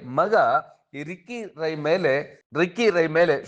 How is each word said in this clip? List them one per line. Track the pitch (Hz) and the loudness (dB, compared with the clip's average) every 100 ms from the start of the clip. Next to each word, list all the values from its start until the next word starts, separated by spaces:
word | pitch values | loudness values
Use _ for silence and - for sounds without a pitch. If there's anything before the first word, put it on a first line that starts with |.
| 123 135 | -6 -2
ಮಗ | 190 214 123 127 - _ _ 139 | 2 2 2 0 -4 _ _ -16
ಈ | 151 | -14
ರಿಕ್ಕಿ | 185 - 240 208 151 | -14 -14 -14 -14 -8
ರೈ | 160 156 147 | -6 -4 -2
ಮೇಲೆ, | 185 160 135 143 - _ 135 | 0 2 0 -2 -14 _ -2
ರಿಕ್ಕಿ | 180 196 233 175 | -2 2 2 2
ರೈ | 160 156 | 2 2
ಮೇಲೆ | 170 139 | 2 2